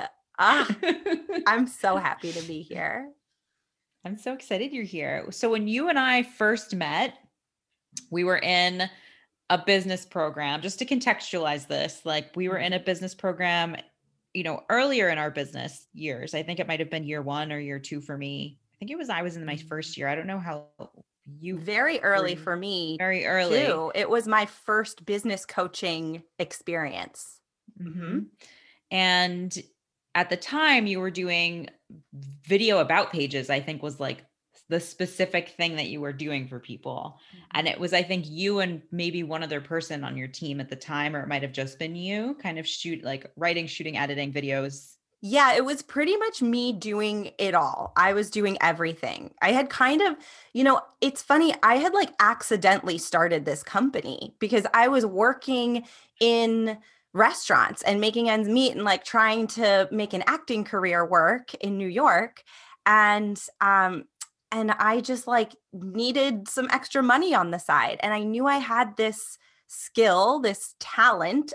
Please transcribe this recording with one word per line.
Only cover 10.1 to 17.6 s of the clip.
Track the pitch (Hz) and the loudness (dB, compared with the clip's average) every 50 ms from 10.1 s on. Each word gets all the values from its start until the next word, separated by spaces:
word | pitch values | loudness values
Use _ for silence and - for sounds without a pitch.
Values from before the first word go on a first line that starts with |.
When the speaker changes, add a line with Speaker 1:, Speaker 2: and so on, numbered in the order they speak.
| - 180 156 151 147 151 147 143 147 156 | -4 -2 -2 -2 -2 -4 -4 -4 -4 -4
Speaker 2:
Just | 160 190 190 - | -6 -6 -6 -6
to | 262 | -2
contextualize | 254 285 247 - 247 208 - - - - 175 160 151 147 143 135 - | -2 0 0 2 2 0 0 -2 -6 -4 -2 -2 -2 -2 -4 -4 -4
this, | 147 139 147 143 - - - | -4 -4 -4 -4 -6 -8 -6
like, | 165 156 151 151 - - 175 | -4 -4 -4 -4 -6 -6 -4
we | 185 180 | -4 -2
were | 190 175 | -2 -2
in | 170 180 | -2 -2
a | 185 185 | -2 -2
Speaker 1:
Mm-hmm. | 180 | -2
Speaker 2:
business | 190 180 170 185 185 - | -2 -4 -4 -4 -10 -10
program, | - - 185 170 170 180 175 170 170 170 170 160 - - _ _ _ _ _ _ _ _ _ - | -6 -4 -4 -4 -2 -2 0 0 0 0 -2 -4 -10 -14 _ _ _ _ _ _ _ _ _ -8
you | 185 165 | -6 -6
know, | 160 147 - - - | -4 -6 -6 -2 0
earlier | 220 247 262 285 269 240 196 175 | 2 2 2 2 2 2 2 2
in | 160 151 | 2 0
our | 151 151 | -2 -4
business | 143 147 139 139 147 127 127 - - - - _ _ | -4 -4 -6 -6 -8 -10 -12 -12 -12 -14 -20 _ _
years. | 151 156 156 131 120 131 156 - | -10 -8 -8 -8 -8 -8 -8 -6
I | 151 | -6
think | 156 165 175 165 | -6 -6 -6 -6
it | 175 - | -4 -4
might | 160 156 | -2 -4
have | 160 147 | -4 -4
been | 165 160 156 | -6 -8 -6
year | 147 151 147 | -6 -6 -6
one | 139 139 143 147 151 156 | -6 -4 -4 -4 -4 -6
or | 151 | -6
year | 147 | -8